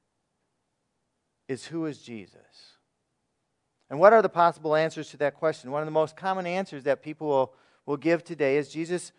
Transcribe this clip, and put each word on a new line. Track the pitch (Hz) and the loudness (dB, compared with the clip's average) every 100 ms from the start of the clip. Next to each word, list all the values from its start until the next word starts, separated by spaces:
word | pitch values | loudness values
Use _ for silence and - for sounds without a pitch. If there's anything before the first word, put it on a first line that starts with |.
| _ _ _ _ _ _ _ _ _ _ _ _ _ _ - | _ _ _ _ _ _ _ _ _ _ _ _ _ _ -12
is, | 127 - | -10 -8
"Who | 165 156 | -8 -8
is | 123 | -10
Jesus?" | - 113 87 - _ - - _ _ _ _ _ _ _ _ _ _ _ - | -16 -16 -16 -20 _ -20 -20 _ _ _ _ _ _ _ _ _ _ _ -10
And | 139 | 6
what | 196 | 8
are | 226 | 8
the | 190 | 4
possible | 175 170 160 156 156 | 2 2 2 0 0
answers | 160 160 143 | 0 -4 -12
to | 143 | -4
that | 143 - | -4 -2
question? | 160 143 123 | -4 -4 -8
One | 143 | -8
of | 156 | -2
the | |
most | 156 151 - | -2 -2 -4
common | 190 190 175 | -6 -4 -4
answers | 185 190 143 | -6 -6 -6
that | 135 127 | -2 -2
people | 151 151 151 | -4 -8 0
will, | 135 131 _ _ _ - | 0 0 _ _ _ -8
will | 143 | -2
give | 156 170 | 0 0
today | - 151 139 143 | -2 -2 2 2
is | 143 | -2
Jesus | 151 165 180 - | -8 -6 -6 -8